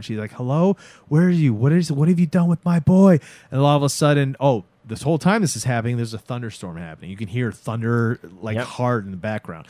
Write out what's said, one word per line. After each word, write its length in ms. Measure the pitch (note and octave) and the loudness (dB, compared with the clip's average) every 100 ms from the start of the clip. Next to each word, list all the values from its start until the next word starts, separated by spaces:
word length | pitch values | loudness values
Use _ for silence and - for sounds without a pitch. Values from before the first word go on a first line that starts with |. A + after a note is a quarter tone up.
And 40 | |
she's 120 | - A2 | -8 -8
like, 140 | G#2+ | -8
Hello? 460 | - B2 C#3+ F3+ G3 - - _ | -8 -4 0 2 0 -6 -20 _
Where 160 | D3+ | 2
are 40 | F3+ | 4
you? 240 | F3 D3 | 4 2
What 180 | G#2+ C3 | 2 2
is, 200 | E3 E3 | 2 0
what 160 | C#3 D#3 | 0 2
have 120 | F3+ | 2
you 60 | |
done 220 | E3+ F3+ E3+ | 2 2 0
with 180 | E3+ | 0
my 140 | - E3+ | 0 0
boy? 400 | D3 F#3 G3 E3+ - - _ | 4 6 8 6 2 -20 _
And 100 | C3 | 0
all 160 | C#3+ D3 | 2 4
of 60 | |
a 60 | C#3+ | 2
sudden, 460 | - D3 C#3+ C#3 C3+ | 0 2 2 0 0
oh, 240 | C#3 A#2+ F#2 _ | 0 0 -4 _
this 200 | - A2+ | -14 -8
whole 160 | C3 D#3+ | -2 0
time 220 | F3 G#3+ | 2 2
this 140 | F3+ | 0
is 80 | A#2 | -2
happening, 340 | A#2 A#2+ A#2 A#2+ | -4 -2 -2 -4
there's 180 | A#2 | -6
a 20 | A2 | -8
thunderstorm 580 | _ B2 A#2 - F#2+ | _ -10 -10 -12 -14
happening. 360 | E2 E2+ D#2 E2 | -12 -14 -16 -16
You 60 | F#2+ | -12
can 100 | A2 | -8
hear 240 | A2+ B2 | -4 -4
thunder, 680 | G2 - A2+ A2+ A#2 A#2 A#2+ E2+ F#2 | -6 -8 -6 0 0 0 -2 -10 -14
like, 160 | G#2+ A2 | -8 -6
hard 480 | B2 - B2 A#2+ | -6 -4 -2 -2
in 60 | G2 | -4
the 60 | F#2+ | -10
background. 500 | G#2+ G#2+ - E2 | -8 -8 -10 -18